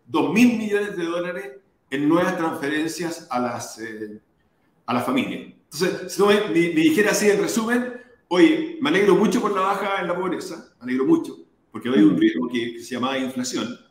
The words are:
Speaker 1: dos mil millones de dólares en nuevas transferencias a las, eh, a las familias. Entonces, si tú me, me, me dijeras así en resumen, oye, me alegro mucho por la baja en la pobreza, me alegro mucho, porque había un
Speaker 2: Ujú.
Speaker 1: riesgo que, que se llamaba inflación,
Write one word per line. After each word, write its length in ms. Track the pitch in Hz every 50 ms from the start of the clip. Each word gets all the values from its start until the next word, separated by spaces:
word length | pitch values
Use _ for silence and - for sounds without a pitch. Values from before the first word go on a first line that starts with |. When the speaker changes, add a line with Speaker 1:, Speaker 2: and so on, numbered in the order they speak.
| _
Speaker 1:
dos 280 | - 120 160 139 - 175
mil 240 | 214 247 247 220 214
millones 380 | 214 208 202 202 208 196 -
de 80 | 170 170
dólares 540 | 165 170 175 175 180 175 190 196 - - - _ _ _ _ _ _
en 180 | 135 139 147 147
nuevas 300 | 165 170 180 185 180 160
transferencias 880 | 165 160 143 - 139 143 151 151 156 165 160 - 180 165 165 - - -
a 100 | 127 123
las, 400 | 123 120 117 117 - - - 110
eh, 400 | 110 113 110 107 107 107 104 107 - _ _ _ _ _ _ _ _ _ _ _ _
a 80 | - 120
las 120 | 123 117
familias. 480 | 127 127 139 110 95 - - - - - _ _ _
Entonces, 400 | - 143 180 180 - - 185 180
si 60 | - 165
tú 100 | 196 202
me, 80 | 208
me, 380 | 208 - - 160 170 170 170 165
me 80 | 156
dijeras 320 | 160 160 - 208 208 202 185
así 160 | 208 208 208
en 120 | 196 180
resumen, 520 | 175 160 - 226 220 220 247 247 247 - - - - - _ _ _ _
oye, 480 | 165 180 170 160 151 - - - - -
me 80 | 131 147
alegro 260 | 165 190 208 202 180
mucho 260 | 175 214 240 - 247
por 120 | 208 208 202
la 80 | 190
baja 400 | 190 196 196 196 214 196 196 190
en 60 | 180 175
la 80 | 175
pobreza, 580 | 180 185 185 151 131 - - 165 - - - _ _
me 60 | 120
alegro 200 | 123 127 131 135
mucho, 320 | 151 165 - - - - - - _ _ _ _ _
porque 180 | - 113 110 120
había 140 | 131 - -
un 100 | - 90
Speaker 2:
Ujú. 60 | -
Speaker 1:
riesgo 280 | 107 110 - 123 123 120
que, 260 | 123 120 117 117 -
que 60 | -
se 160 | - - 123
llamaba 220 | 120 123 131 139 131
inflación, 600 | 131 123 - 127 123 - - - 107 - - - _ _